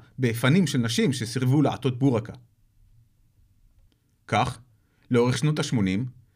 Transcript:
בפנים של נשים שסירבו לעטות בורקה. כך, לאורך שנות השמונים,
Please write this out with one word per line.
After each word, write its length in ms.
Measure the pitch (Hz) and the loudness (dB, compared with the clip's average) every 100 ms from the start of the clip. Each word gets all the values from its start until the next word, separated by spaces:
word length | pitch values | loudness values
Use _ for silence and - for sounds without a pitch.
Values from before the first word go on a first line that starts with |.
| - - | -8 -4
בפנים 480 | 127 113 127 170 165 | -2 0 2 4 2
של 100 | 135 | 0
נשים 360 | 113 113 220 | -2 0 0
שסירבו 480 | - 107 139 127 143 | -2 -4 -2 0 2
לעטות 380 | 139 - 131 123 | 2 0 -4 0
בורקה. 340 | 139 117 104 - - _ _ _ _ _ _ _ _ _ _ _ _ _ _ _ _ _ - | 0 0 -4 -12 -20 _ _ _ _ _ _ _ _ _ _ _ _ _ _ _ _ _ -4
כך, 320 | 107 127 - - _ _ _ _ | -2 -2 -6 -18 _ _ _ _
לאורך 260 | 123 123 127 | 2 2 0
שנות 220 | 151 151 | 0 -2
השמונים, 460 | 156 127 98 95 127 - _ | -2 0 0 0 -4 -10 _